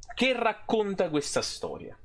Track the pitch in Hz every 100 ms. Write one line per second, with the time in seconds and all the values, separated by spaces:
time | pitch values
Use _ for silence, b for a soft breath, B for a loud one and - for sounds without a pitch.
0 | - - 262 240 226 202 - 226 202 190
1 | 175 151 - 123 - - - - - -